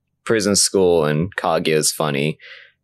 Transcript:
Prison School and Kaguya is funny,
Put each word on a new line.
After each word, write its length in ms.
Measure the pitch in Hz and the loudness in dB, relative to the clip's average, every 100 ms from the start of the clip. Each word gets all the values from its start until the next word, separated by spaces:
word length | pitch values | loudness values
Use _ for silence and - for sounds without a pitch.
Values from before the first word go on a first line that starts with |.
| _ _ - | _ _ -2
Prison 300 | 113 98 98 | 0 2 0
School 480 | - 98 92 85 76 | 0 2 2 2 2
and 280 | 76 90 - | 0 -4 -4
Kaguya 380 | 92 82 82 78 | -2 -2 0 0
is 160 | 76 | 0
funny, 440 | - 78 69 76 - - - - _ | -4 -4 -2 -4 -6 -14 -20 -20 _